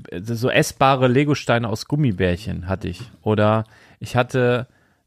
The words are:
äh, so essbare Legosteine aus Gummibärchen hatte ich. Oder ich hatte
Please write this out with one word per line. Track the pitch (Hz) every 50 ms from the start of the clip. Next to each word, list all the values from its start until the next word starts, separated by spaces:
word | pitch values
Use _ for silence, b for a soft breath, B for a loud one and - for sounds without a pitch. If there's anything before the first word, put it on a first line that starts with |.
| - -
äh, | - 90 98
so | 113 117 110 117 127
essbare | - 139 156 - - - 139 135 139 131 131
Legosteine | 127 120 135 147 147 139 - - - 120 117 120
aus | 110 107 - -
Gummibärchen | - 147 147 156 123 95 87 95 90 87 90 - 95 87 85 87
hatte | 87 95 87 -
ich. | 90 90 - - - - - -
Oder | 107 107 101 104 107 110 110 110 b b b b b b b
ich | b - -
hatte | 123 123 120 - 131 123 123 123 120 123 - _ _ _ _ _ _ _